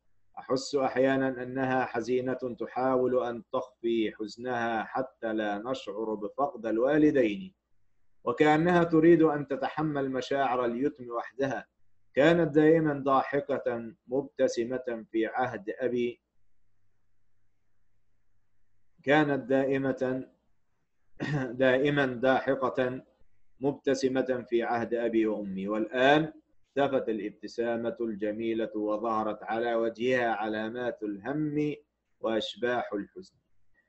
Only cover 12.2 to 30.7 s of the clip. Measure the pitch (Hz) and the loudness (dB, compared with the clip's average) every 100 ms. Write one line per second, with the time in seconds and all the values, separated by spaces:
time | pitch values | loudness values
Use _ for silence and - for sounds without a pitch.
12.2 | 151 170 160 147 156 165 156 139 135 135 | 6 6 4 6 6 6 4 0 2 2
13.2 | 117 143 139 127 127 117 113 - - 131 | 2 -2 -2 -2 -2 -4 -8 -14 -6 -4
14.2 | 139 - 127 120 117 127 127 117 104 113 | -4 0 0 0 -2 -4 -6 -8 -4 -2
15.2 | 110 123 127 117 98 - 127 123 120 120 | -2 0 -4 -4 -8 -4 -2 -2 -4 -6
16.2 | _ _ - - _ _ _ _ _ _ | _ _ -20 -20 _ _ _ _ _ _
17.2 | _ _ _ _ _ _ _ _ _ _ | _ _ _ _ _ _ _ _ _ _
18.2 | _ _ _ _ - _ - _ - 151 | _ _ _ _ -20 _ -20 _ 2 4
19.2 | 147 139 117 135 135 139 135 131 127 131 | 4 0 0 2 2 0 0 -2 -2 -4
20.2 | 127 _ _ _ _ _ _ _ _ - | -8 _ _ _ _ _ _ _ _ -10
21.2 | 139 147 131 123 131 127 143 143 131 123 | -4 -2 -2 2 4 4 2 2 0 0
22.2 | 131 131 - 135 127 - 127 131 - _ | 2 2 2 -2 -2 0 -2 -4 -12 _
23.2 | - - - - 135 139 - 131 131 131 | -20 -20 -20 -6 -4 -2 0 2 2 0
24.2 | 127 123 117 117 107 117 110 117 117 113 | 0 -2 0 0 0 -2 -2 -2 0 2
25.2 | 110 104 101 95 98 107 110 127 131 147 | 2 0 -6 -6 -4 -2 -2 4 6 6
26.2 | 156 - _ _ _ 139 139 135 - 110 | 2 -6 _ _ _ -2 0 0 -2 -4
27.2 | 101 - 104 - 117 117 117 117 117 101 | -6 -10 -12 -4 -2 -2 -4 -4 -6 -4
28.2 | 104 107 113 113 110 107 107 107 113 110 | -4 -4 -2 -2 -4 -4 -2 -2 -2 -2
29.2 | 107 101 95 113 120 117 113 107 120 127 | -2 -4 -4 -4 0 0 -2 -2 0 0
30.2 | 117 104 110 107 110 | 0 -2 -2 -4 -4